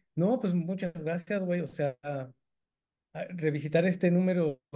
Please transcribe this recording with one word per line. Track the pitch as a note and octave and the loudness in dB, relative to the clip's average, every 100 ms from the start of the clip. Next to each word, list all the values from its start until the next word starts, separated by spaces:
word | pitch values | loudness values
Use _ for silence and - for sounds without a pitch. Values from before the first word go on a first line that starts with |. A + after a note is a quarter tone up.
| _ D#3 | _ 0
no, | F#3 B3+ | 2 2
pues | G3 | 2
muchas | F3 E3 F#3+ F3+ | 0 -2 -4 -6
gracias, | E3 D#3 F3 - G3+ | -6 -4 -4 -2 -2
güey. | F3+ F3 | 0 -2
O | D3 | -2
sea, | - C#3+ C3 | -2 -2 -2
a, | D3 C#3 B2+ - _ _ _ _ _ _ _ | -8 -8 -8 -14 _ _ _ _ _ _ _
a | D#3 - | -12 -10
revisitar | F3+ D#3 D3 D3+ E3 F#3 | -2 -2 0 0 2 2
este | F3+ F3+ | 4 4
número | F3 F#3 F3+ D#3 C3+ _ | 4 4 2 0 -2 _